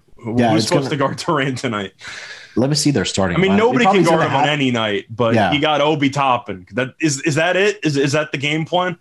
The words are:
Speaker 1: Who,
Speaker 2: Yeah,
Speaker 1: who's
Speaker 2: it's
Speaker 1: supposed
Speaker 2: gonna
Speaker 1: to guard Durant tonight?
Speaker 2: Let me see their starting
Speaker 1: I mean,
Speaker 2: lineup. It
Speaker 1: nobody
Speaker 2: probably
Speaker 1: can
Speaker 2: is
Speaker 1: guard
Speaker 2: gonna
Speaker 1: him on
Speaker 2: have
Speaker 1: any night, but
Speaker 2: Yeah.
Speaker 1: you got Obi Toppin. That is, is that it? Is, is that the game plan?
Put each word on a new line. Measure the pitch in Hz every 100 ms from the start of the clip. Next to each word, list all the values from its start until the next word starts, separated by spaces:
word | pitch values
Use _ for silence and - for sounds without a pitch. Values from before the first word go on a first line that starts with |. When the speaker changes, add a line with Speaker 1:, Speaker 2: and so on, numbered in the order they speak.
| - -
Speaker 1:
Who, | 117 120
Speaker 2:
Yeah, | 120
Speaker 1:
who's | 110
Speaker 2:
it's | -
Speaker 1:
supposed | 160 135
Speaker 2:
gonna | 147
Speaker 1:
to |
guard | 135 135
Durant | - 156 131 123
tonight? | 131 104 95 - - - - - - -
Speaker 2:
Let | 131
me | 147
see | 151
their | 127 90
starting | - 95 87
Speaker 1:
I |
mean, | 190
Speaker 2:
lineup. | 202
It |
Speaker 1:
nobody | 226 262 240
Speaker 2:
probably | 196
Speaker 1:
can |
Speaker 2:
is | 170
Speaker 1:
guard | 165
Speaker 2:
gonna | 151
Speaker 1:
him | 135
on |
Speaker 2:
have | 143
Speaker 1:
any | 151 131
night, | 120 110 101 -
but | 113 117
Speaker 2:
Yeah. | 117 98
Speaker 1:
you | 143
got | 151 147
Obi | 147 156 139
Toppin. | 143 135 120 - 95 92
That | 98 127 -
is, | 160 135
is | 160 147
that | 170 180
it? | 208 196
Is, | 156 139
is | 143
that | 151 151
the | 151
game | 147 156 160
plan? | 180 180 170